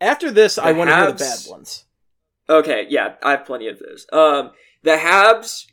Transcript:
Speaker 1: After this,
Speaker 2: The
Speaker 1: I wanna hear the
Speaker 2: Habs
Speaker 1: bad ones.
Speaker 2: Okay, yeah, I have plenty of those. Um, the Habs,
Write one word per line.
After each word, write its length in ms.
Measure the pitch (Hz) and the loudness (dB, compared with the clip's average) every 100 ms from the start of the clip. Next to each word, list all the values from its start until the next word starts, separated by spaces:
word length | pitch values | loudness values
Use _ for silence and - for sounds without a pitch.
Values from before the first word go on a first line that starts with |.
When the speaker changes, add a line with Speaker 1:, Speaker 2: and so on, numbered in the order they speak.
Speaker 1:
After 300 | 202 294 320 | -4 -4 0
this, 240 | 214 214 - | 2 2 2
Speaker 2:
The 80 | |
Speaker 1:
I 80 | 165 | -2
wanna 240 | 160 165 165 | 0 2 2
hear 160 | 196 | 0
the 120 | - | -2
Speaker 2:
Habs 220 | 135 117 - | -8 -10 -14
Speaker 1:
bad 60 | |
ones. 340 | 92 - - _ _ _ _ _ _ - | -20 -20 -20 _ _ _ _ _ _ 0
Speaker 2:
Okay, 380 | 156 156 117 98 | 0 2 -4 -4
yeah, 260 | 135 104 - | -4 -4 -6
I 100 | 139 | -4
have 140 | 139 - | -4 -6
plenty 220 | 123 110 | -12 -12
of 120 | - | -14
those. 260 | - - - | -18 -20 -4
Um, 380 | 160 156 143 127 _ _ _ | 2 2 2 -4 _ _ _
the 120 | 160 156 | -2 0
Habs, 680 | 165 190 208 226 - - - | 2 4 4 2 -2 -16 -18